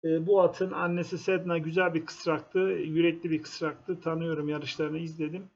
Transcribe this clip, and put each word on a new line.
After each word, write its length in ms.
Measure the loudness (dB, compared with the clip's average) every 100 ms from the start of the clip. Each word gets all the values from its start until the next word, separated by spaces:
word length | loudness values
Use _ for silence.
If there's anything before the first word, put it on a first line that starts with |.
E, 240 | 2 0 6
bu 140 | 6
atın 300 | 6 4 -4
annesi 460 | -2 -2 0 -2 -4
Sedna 400 | 0 0 2 -2
güzel 360 | 0 2 2
bir 120 | 0 -4
kısraktı, 540 | -6 -2 -2 0 0
yürekli 720 | 0 0 0 4 2 2 -2
bir 120 | -2
kısraktı. 580 | -4 -4 -4 -4 -6 -4
Tanıyorum, 480 | -2 -2 -2 -2 -2
yarışlarını 480 | -2 -4 -4 -2 -2
izledim. 500 | -6 -4 -6 -6 -12